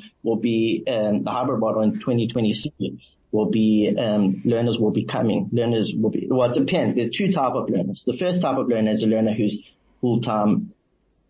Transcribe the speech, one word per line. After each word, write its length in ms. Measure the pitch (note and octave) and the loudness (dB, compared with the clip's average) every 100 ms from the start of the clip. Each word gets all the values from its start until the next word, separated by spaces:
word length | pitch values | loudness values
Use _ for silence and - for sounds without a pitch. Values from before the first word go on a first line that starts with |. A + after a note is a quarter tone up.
| - _ | -16 _
will 140 | A#2 A2 | -2 0
be, 460 | A#2 A2+ A2+ A2+ - | 0 0 0 0 -2
um, 360 | A2+ G#2 G#2 | -2 0 0
the 60 | G#2+ | -2
hybrid 280 | A2+ C3+ A2+ | -2 -2 0
model 220 | A2 G#2+ | 0 0
in 160 | G#2+ - | 0 0
twenty 280 | - A#2+ A2+ | -2 0 0
twenty-three 720 | B2 G#2+ - D3+ - F#2+ - - _ _ | 0 -2 -2 -6 -6 -8 -8 -20 _ _
will 200 | G#2+ G#2+ | 0 2
be, 420 | A2 G#2+ G#2+ G#2 G2+ | 2 4 4 2 0
um, 460 | A2+ G#2 G2 F#2 A#2+ | 0 2 2 0 0
learners 340 | A#2 A#2+ A2+ | 0 0 0
will 100 | G#2+ | 0
be 120 | A2+ - | 0 -2
coming. 440 | A#2 A2+ F2 - | -2 0 0 0
Learners 420 | A#2 A#2 A2+ G#2 | 0 0 0 0
will 160 | A2 A2 | 0 0
be, 180 | - - | -2 0
well, 180 | C3 A#2+ | 2 2
it 60 | D#3 | 2
depends. 400 | C4+ F3 A2 B2 | 0 0 0 0
There 100 | A#2 | -2
are 40 | |
two 220 | - F#3+ | 0 0
type 220 | E3+ B2+ | 2 0
of 160 | B2 G#2+ | 0 -2
learners. 340 | - - - - | -2 -2 -6 -6
The 120 | B2 | -2
first 240 | F3+ F3+ | 0 0
type 160 | D#3+ C3+ | 0 0
of 100 | B2 | 0
learner 220 | A2+ A2 | 0 2
is 120 | G#2+ | 2
a 40 | A2 | 2
learner 260 | A2 A2 | 2 2
who's 220 | G2+ G#2 G#2 - _ _ - | 0 -2 -4 -10 _ _ -4
full-time 720 | B2 A#2+ B2 G#2+ G#2+ F#2 - - _ _ _ _ | -2 0 0 0 2 0 -4 -12 _ _ _ _